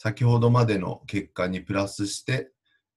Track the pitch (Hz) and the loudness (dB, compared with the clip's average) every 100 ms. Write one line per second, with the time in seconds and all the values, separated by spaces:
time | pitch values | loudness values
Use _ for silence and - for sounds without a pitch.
0 | 107 98 120 117 120 123 113 101 90 92 | -6 0 4 4 4 4 4 0 -2 -8
1 | - 101 95 - 92 92 90 95 98 - | -6 -6 -6 -4 -4 -4 -4 -4 -4 -4
2 | 101 - - 127 - _ _ _ _ | -6 -6 -4 -6 -6 _ _ _ _